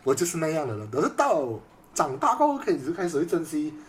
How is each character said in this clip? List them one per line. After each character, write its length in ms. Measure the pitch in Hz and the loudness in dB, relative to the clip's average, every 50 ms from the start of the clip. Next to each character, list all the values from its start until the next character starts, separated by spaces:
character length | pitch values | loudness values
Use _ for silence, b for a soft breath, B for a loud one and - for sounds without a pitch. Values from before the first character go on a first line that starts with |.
| B | B
我 100 | 131 139 | 0 2
就 120 | - 180 | 2 0
是 100 | 170 - | -2 -2
那 140 | 165 160 156 | -2 -2 0
样 180 | 160 160 147 123 | 0 -2 -2 -2
的 80 | 107 | -4
人。 140 | 104 107 107 | -6 -8 -4
可 100 | 110 135 | 0 0
是 80 | 175 254 - | 0 0 2
到 320 | - 285 285 208 160 135 120 110 - - - - - - - - | 2 2 4 4 2 0 -2 -4 -8 -10 -16 -20 -20 -20 -12 -2
长 240 | - 165 143 131 135 | -2 -2 -2 0 0
大 160 | - 277 - | 2 2 4
过 140 | - 294 294 | 4 4 2
后， 100 | 285 269 | 2 0
可 120 | - 220 | 0 0
以 140 | 175 143 127 | 0 0 0
就 80 | 139 | -4
开 160 | 170 196 185 170 | -4 -2 -2 -2
始 100 | - 139 | 0 0
会 60 | 160 | 0
珍 180 | 165 - 165 | 0 0 -2
惜 300 | 160 151 156 151 151 156 151 B B | -2 -2 -2 -2 -2 -4 -6 B B